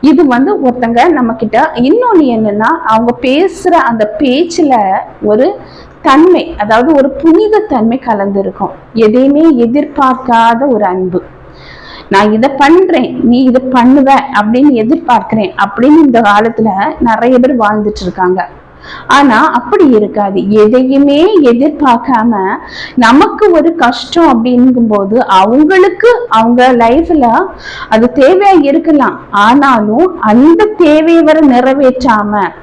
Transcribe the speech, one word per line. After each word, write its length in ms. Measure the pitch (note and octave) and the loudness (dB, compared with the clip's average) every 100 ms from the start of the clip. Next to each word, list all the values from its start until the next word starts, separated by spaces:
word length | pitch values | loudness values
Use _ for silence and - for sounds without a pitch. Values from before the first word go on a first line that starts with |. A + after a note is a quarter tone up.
இது 260 | C4+ D#4 D4+ | 2 2 2
வந்து 240 | B3 C#4 G#4 | 2 0 0
ஒருத்தங்க 460 | C4+ B3 A#3+ A#3 D#4 | -2 -2 -2 0 0
நம்ம 240 | D4+ A#3 | 0 -2
கிட்ட. 380 | B3 G#3+ A3 D#4 D#4 | -4 -4 -2 -2 -2
இன்னொன்னு 500 | B3 G#4 B4 G4 C#4 A#3 | -2 0 0 0 0 -2
என்னன்னா, 340 | A3 G3+ A3 E4 - | -4 -2 -2 -2 -2
அவங்க 260 | A3 A#3+ A#3+ | -2 -2 -4
பேசுற 520 | C4 C#4 F#4 - F#4 E4+ C4+ | -2 0 -2 -2 -2 0 0
அந்த 260 | A3+ G#3+ - | -2 -4 -2
பேச்சுல 540 | C#4+ C4 F4 - D4+ B3 G3 G3 - - | -2 0 -2 -2 0 0 0 -4 -6 -8
ஒரு 340 | G#3 G#3+ C#4+ G4+ - - - - | -4 0 0 -4 -16 -20 -20 -8
தன்மை, 540 | E4+ C#4 E4+ E4+ E4+ - | 0 2 4 2 -2 -8
அதாவது 320 | G#3 A3+ B3+ D4+ | -2 0 2 0
ஒரு 120 | C#4 | 0
புனித 500 | C#4 E4 E4 G#4+ G#4 G#4+ | 0 0 2 2 0 -2
தன்மை 320 | C4 A3 B3 B3 | -2 -2 -4 -4
கலந்துருக்கும். 680 | G#3 G3 G3 G3 F#3 G3 - - | -4 -2 -4 -6 -6 -10 -10 -10
எதையுமே 500 | A3 A3 A#3+ C4+ C#4 E4 B3+ A#3 | 0 0 2 0 2 2 2 0
எதிர்பார்க்காத 1080 | C4+ D4 - C4+ B3 - A#3 A3+ A#3 C#4+ | -2 -4 -2 -2 -2 -2 0 2 0 0
ஒரு 120 | A3+ G3+ | -2 -2
அன்பு. 360 | F#3 F#3 F3 - - - - - - - - - | -4 -4 -6 -8 -20 -20 -20 -20 -20 -20 -20 -2
"நான் 220 | G3 G#3+ | 0 2
இதை 180 | G#3+ C4 C4+ | 0 -2 0
பண்றேன், 600 | C#4+ E4+ F#4+ E4 B3+ - | 2 4 2 0 -2 -4
நீ 140 | A#3+ A#3+ | 0 2
இதை 180 | B3+ B3 B3+ | 2 0 0
பண்ணுவ 380 | B3+ A#3+ C#4 C4+ C4+ - G3+ | 0 2 4 4 0 0 -4
அப்படின்னு 320 | G#3+ A#3+ D4 B3 | -2 2 2 2
எதிர்பார்க்கிறேன்" 720 | A3 E4 - A#3 - A3 F#3+ - | 0 -2 0 -2 0 -4 -4 -4
அப்படின்னு 380 | G3+ - B3 D4+ D4 | -6 0 2 4 4
இந்த 140 | A#3 | 2
காலத்துல 480 | A3 G3+ A3+ A3+ A3 F#3+ A3+ D#4 | 2 2 0 -2 -4 -2 -4 -4
நிறைய 400 | A#3 G#3+ A#3 B3+ | -2 0 0 2
பேர் 180 | B3+ C4 | 2 0
வாழ்ந்துட்டு 460 | G#3 G#3+ G#3 G#3 F#3 | -2 -2 -4 -6 -8
இருக்காங்க. 340 | - F3+ F#3 F3+ - - - - - - | -4 -2 -2 -6 -12 -20 -20 -20 -20 -4
ஆனா 300 | C#4+ C#4+ A3 D4+ | 0 2 2 0
அப்படி 380 | A#3+ B3+ G#4 D#4+ | -2 -4 0 2
இருக்காது. 600 | A3+ G#3 - G3+ F#3+ F#3+ | 2 0 -4 -4 -4 -2
எதையுமே 680 | G#3+ G#3+ B3+ C4 C#4 C#4+ C#4+ F4+ G#4 | 2 2 2 0 0 2 2 2 2
எதிர்பார்க்காம 880 | C#4 A#3 C#4+ D4 C#4+ A#3 C4+ B3+ A3+ G#3+ F#3+ C4 - - - - | 2 2 0 -2 0 0 0 -2 0 -2 -4 -6 -10 -16 -10 -2
நமக்கு 560 | A3+ C4 G#4 - G#4 | 2 4 2 0 0
ஒரு 240 | E4+ D4+ E4+ | 2 0 0
கஷ்டம் 540 | A#3+ B3+ - - E4 | -2 -2 -6 0 0
அப்படிங்கும்போது 840 | A#3+ A#3 B3 B3+ B3 A#3 G#3 G3 A3+ | 0 0 2 2 2 0 0 -2 -2
அவங்களுக்கு 960 | A#3+ F#3+ G3 B3 D4+ F#4+ F#4+ - A#4 A#4+ A#4+ | 0 0 2 2 2 2 2 2 0 0 -2
அவங்க 440 | A3 A3+ A#3+ B3+ | -2 0 2 2
லைஃப்ல 560 | A#3+ A#3 C4 E4 E4 A#3+ A#3+ G4 - - - - | 2 2 0 0 0 0 0 -4 -10 -18 -16 -4
அது 220 | A3 A#3+ | 0 0
தேவையா 380 | - C4+ F#4 G4+ F#4+ | 2 2 2 4 2
இருக்கலாம், 560 | C#4 D4+ E4 D4+ A#3+ - - | 2 0 0 0 0 -4 -8
ஆனாலும் 880 | G3+ G#3 C4 C#4 B3 G#3 A3 F#4 F4+ | -2 2 2 2 0 0 0 -2 -2
அந்த 480 | G#3+ A3 C#4+ E4 G#4+ G#4+ | 0 2 4 2 0 2
தேவையை 460 | F4 D4+ D#4+ E4 | 2 2 2 2
வரை 200 | D#4 D#4 D4+ | 2 2 2
நிறைவேற்றாம 920 | B3 C4 C4+ C4 B3+ C4 G#3+ G#3 G#3 F3+ - | 2 0 2 0 0 -2 -2 -2 -4 -4 -8